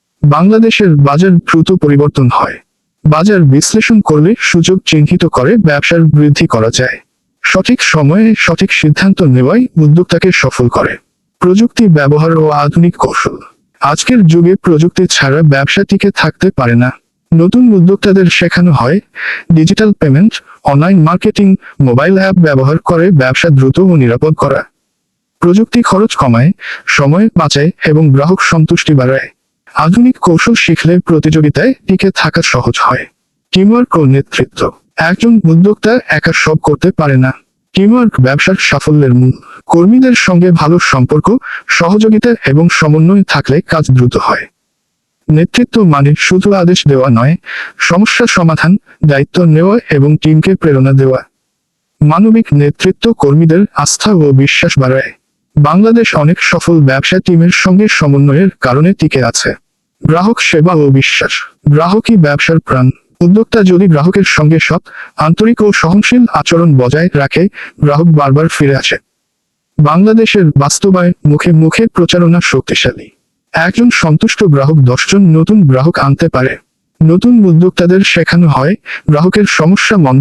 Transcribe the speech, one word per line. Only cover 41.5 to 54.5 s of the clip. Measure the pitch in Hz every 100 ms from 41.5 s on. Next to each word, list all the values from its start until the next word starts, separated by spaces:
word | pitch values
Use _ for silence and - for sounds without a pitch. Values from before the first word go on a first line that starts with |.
| - -
সহযোগিতা | - 170 208 220 214 240 233 -
এবং | 147 170
সমন্বয় | - 156 156 165 202
থাকলে | 185 151 - 147
কাজ | - 160 135
দ্রুত | 127 123 -
হয়। | - - - _ _ _ _ _ _ _ -
নেতৃত্ব | 156 175 - 247 226
মানে | 180 143 143 151
শুধু | - 190 202
আদেশ | 196 170 180 147
দেওয়া | 135 131
নয়, | 113 131 175 - - - -
সমস্যা | - 175 220 - 233
সমাধান, | - 165 156 160 202 _ -
দায়িত্ব | 151 139 139 180
নেওয়া | 170 156 185 233 -
এবং | 147 143 156
টিমকে | 156 156 190
প্রেরণা | 190 160 135 135
দেওয়া। | 135 135 127 - _ _ _ _ _ _ -
মানবিক | 147 165 220 226 -
নেতৃত্ব | 147 147 - 190 - 233
কর্মীদের | - 143 151 160 170 208
আস্থা | - 143 - 214
ও | 185 147
বিশ্বাস | 135 139